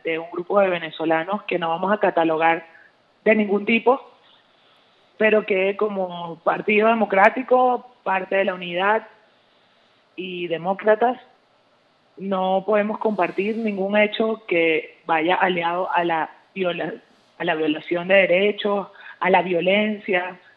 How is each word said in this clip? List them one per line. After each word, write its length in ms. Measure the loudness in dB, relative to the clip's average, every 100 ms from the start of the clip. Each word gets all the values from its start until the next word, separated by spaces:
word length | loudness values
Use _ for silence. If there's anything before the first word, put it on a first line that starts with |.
de 140 | -8 -6
un 120 | -8
grupo 300 | -10 -2 2
de 80 | 2
venezolanos 760 | 0 -6 -6 0 0 -2 -6
que 140 | -4 -4
no 120 | -2
vamos 200 | -2 -2
a 80 | 0
catalogar 680 | 0 2 0 2 2 0 -4 -20 -20 _ _ _
de 100 | 2
ningún 300 | 2 2 0
tipo, 340 | 0 2 2 0 -2 _ _ _ _ _ _ _ _ _ _ _
pero 300 | 2 2 2
que 320 | 0 0 0
como 600 | -2 -2 -6 -6 -10 -6
partido 480 | -4 -2 0 2 4
democrático, 1080 | 2 2 4 4 2 0 2 2 0 -6 _
parte 340 | -4 -4 -2 -2
de 80 |
la 100 | -2
unidad 540 | -4 -6 -2 0 0 -4 -20 _ _ _ _ _ _ _ _ _
y 320 | -14 -10 -8 -6
demócratas, 720 | -4 -4 -2 2 4 2 -2 -12 _ _ _ _ _ _ _ _ -12
no 460 | -6 -2 0 0 2
podemos 320 | 0 0 -2
compartir 580 | -2 0 -2 -2 -4 -2
ningún 400 | -4 -4 0 2
hecho 480 | 2 0 -4 -4 -2
que 540 | 0 2 0 -4 -14 -2
vaya 300 | 0 2 2
aliado 540 | 2 0 -2 -2 -2
a 140 | -2
la 260 | 0 -2 -4 -10 _
viola-, 460 | -4 -4 -2 -6 -10 _ _ _ _
a 60 |
la 100 | -4
violación 540 | 0 0 -2 -4 -4 4
de 60 |
derechos, 720 | 4 6 4 2 0 -2 -2 -4 -14 -20 -6
a 100 | 2
la 100 | 4
violencia. 1000 | 4 0 2 2 0 -4 -2 -4 -4 -12 -20